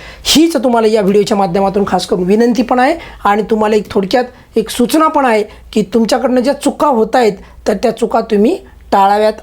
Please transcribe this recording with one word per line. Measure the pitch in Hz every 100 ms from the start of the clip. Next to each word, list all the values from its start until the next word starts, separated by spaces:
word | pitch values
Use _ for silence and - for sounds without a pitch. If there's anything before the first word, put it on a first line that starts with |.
| - -
हीच | - 277 330 311
तुम्हाला | 247 233 220
या | 220
व्हिडिओच्या | 190 202 202 202
माध्यमातून | 190 190 196 196 196
खास | 190 -
करून | 196
विनंती | 180 208 240 233
पण | - 254
आहे | 254 330 - -
आणि | 208 208 202
तुम्हाला | 220 214 214
एक | -
थोडक्यात | 208 190 254 202 - - -
एक | 214
सूचना | - 240 302 320
पण | 285
आहे | 262 220 208 - -
की | - 202
तुमच्याकडनं | 233 220 254 247 254
ज्या | 240
चुका | 277 285 - 302
होत | 240 214 262
आहेत | 226 202 - - -
तर |
त्या | 202 233
चुका | 220 233 233
तुम्ही | 220 202 220 370 - - -
टाळाव्यात, | 202 196 208 214 214